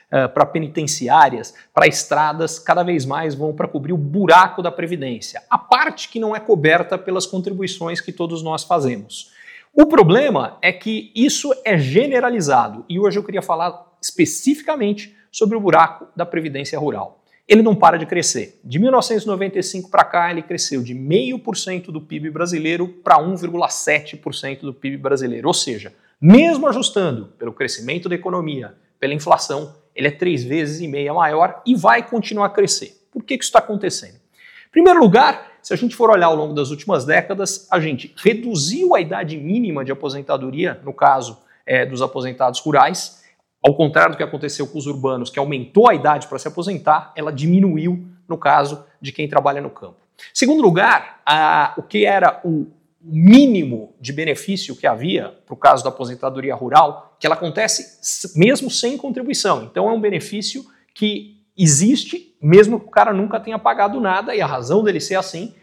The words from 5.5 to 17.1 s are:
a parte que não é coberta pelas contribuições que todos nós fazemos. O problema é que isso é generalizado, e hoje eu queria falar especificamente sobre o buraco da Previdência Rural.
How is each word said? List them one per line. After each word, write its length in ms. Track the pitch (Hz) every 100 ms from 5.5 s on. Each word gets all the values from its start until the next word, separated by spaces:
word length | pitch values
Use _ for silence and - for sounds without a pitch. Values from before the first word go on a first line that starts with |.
a 80 | -
parte 500 | - 247 311 - -
que 120 | 233
não 160 | 220 214
é 20 |
coberta 580 | 220 190 151 170 175 185
pelas 300 | 190 185 185
contribuições 760 | 185 190 190 185 - 165 170
que 120 | -
todos 320 | 175 170 165
nós 180 | 160 156
fazemos. 680 | - 175 131 113 107 - - _ - - _
O 120 | - 294
problema 680 | 277 165 220 294 160 117 -
é 100 | 180
que 380 | 185 214 220 - 220
isso 360 | 277 - 294 262
é 120 | 220 175
generalizado, 1080 | 131 160 285 254 247 240 147 127 113 110 -
e 80 | 175
hoje 220 | 202 190
eu 60 |
queria 180 | 208 190
falar 420 | 180 165 175 - - _
especificamente 1160 | - - 180 - 262 294 - 302 208 208 - _ _
sobre 240 | - 208 226
o 40 |
buraco 460 | 196 156 160 - -
da 100 | -
Previdência 540 | 170 165 160 135 143 151
Rural. 460 | 147 104 98